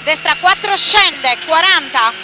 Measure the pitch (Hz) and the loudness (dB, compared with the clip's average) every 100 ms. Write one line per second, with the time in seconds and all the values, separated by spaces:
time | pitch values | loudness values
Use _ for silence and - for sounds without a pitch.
0 | 285 311 339 302 359 392 427 392 - 415 | -4 -4 -2 0 0 0 -2 0 2 2
1 | 370 302 254 240 320 320 370 349 277 262 | 2 0 -2 -2 0 2 2 0 0 -2
2 | 226 233 | -2 -2